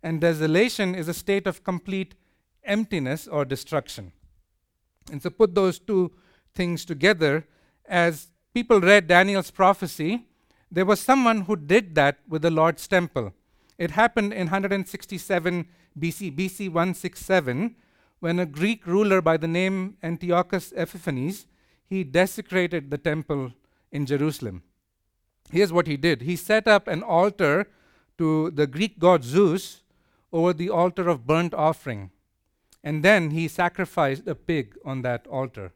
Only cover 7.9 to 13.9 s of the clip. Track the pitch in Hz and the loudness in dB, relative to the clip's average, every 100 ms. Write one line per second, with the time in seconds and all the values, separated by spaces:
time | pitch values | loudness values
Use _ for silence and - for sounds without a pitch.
7.9 | 180 170 151 - _ _ 240 240 220 180 | 0 2 0 -14 _ _ -6 4 4 8
8.9 | 208 165 175 190 196 - - 190 196 175 | 6 8 6 6 0 -4 2 4 4 -2
9.9 | - 156 240 - _ _ _ _ 175 190 | -6 -4 -4 -8 _ _ _ _ -2 2
10.9 | 202 - 269 240 220 180 208 147 196 190 | 2 4 4 4 2 0 -4 2 2 2
11.9 | 156 143 - - 156 165 160 165 151 - | 2 2 2 -6 -2 0 4 2 2 -2
12.9 | 190 175 - 104 - _ _ _ _ 170 | 0 0 -6 -8 -12 _ _ _ _ -4